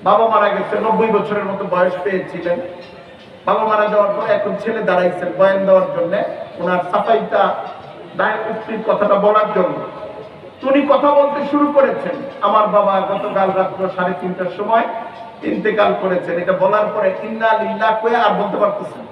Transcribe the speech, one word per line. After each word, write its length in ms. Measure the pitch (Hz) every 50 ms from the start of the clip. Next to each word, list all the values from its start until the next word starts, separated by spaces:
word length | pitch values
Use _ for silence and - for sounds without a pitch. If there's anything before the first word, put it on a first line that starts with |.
| -
বাবা 240 | 180 208 214 226 220
মারা 220 | 226 208 208 202
গেছে, 300 | 196 190 - - 214 208
নব্বই 280 | 214 220 220 220 226 220
বছরের 380 | 202 202 - - 202 202 196
মতো 180 | 196 - - 196 185
বয়স 220 | - 269 - - - - -
পেয়েছিলেন। 560 | 208 190 175 156 - - 175 160 170 175 - 175 - - - - - - - - - - - - - - - -
বাবা 180 | 185 202 226 226 220
মারা 200 | 214 214 208 208
যাওয়ার 260 | 208 208 202 196 -
পর 160 | - 202 -
এখন 240 | 208 - - 202 185 -
ছেলে 240 | - 226 220 - 185
দাঁড়াইছেন 440 | 185 185 180 180 180 180 - 180 175 - -
বয়ান 280 | 190 196 196 196 190
দেওয়ার 220 | 190 190 190 185 - -
জন্য, 220 | 175 170 170 180 - - - - - - - - -
ওনার 200 | 170 170 180 180 175 -
সাফাইটা, 640 | - - - - 226 202 190 185 - 202 190 - - - - - - - - - - - - - - -
দায় 200 | 190 214 214 214 - 220
মুক্তির 320 | 226 226 - - 233 208 - -
কথাটা 280 | 190 - 202 202 202
বলার 380 | 190 190 208 214 214 208 - -
জন্য। 200 | 185 180 - - - - - - - - - - - - - - - - - - - -
উনি 180 | 262 277 285 269 -
কথা 220 | 269 262 285 285
বলতে 340 | 285 285 277 285 285 285 285 277
শুরু 200 | 285 294 294 294
করেছেন, 440 | - 285 262 233 196 - - 180 - - - - - -
"আমার 260 | 202 208 - 214 208 -
বাবা 340 | 185 208 202 202 196 190
গতকাল 500 | 185 - 196 180 202 208 202 202 190 185 185
রাত্র 340 | 190 185 - - - 190 185 -
সাড়ে 180 | 185 185 180 190 -
তিনটার 240 | - 185 180 - 185 175 - -
সময় 260 | 208 208 226 226 233 - - - - - - - - - - - -
ইন্তেকাল 500 | - - 202 175 214 208 214 202 202 - 202
করেছেন।" 380 | - 190 185 175 - 170 170 175
এটা 140 | 175 - 185
বলার 320 | - 185 196 208 208 208 202 208
পরে 180 | 214 202 190 190 - 214
ইন্না 300 | 220 226 220 220 226 220
লিল্লাহ 380 | 220 214 196 196 202 220 226 214 220
কয়ে 140 | 220 233 226
আর 180 | - 208 202 185
বলতে 240 | 185 208 202 180 -
পারতেছেন 460 | 202 202 202 - - - - - - -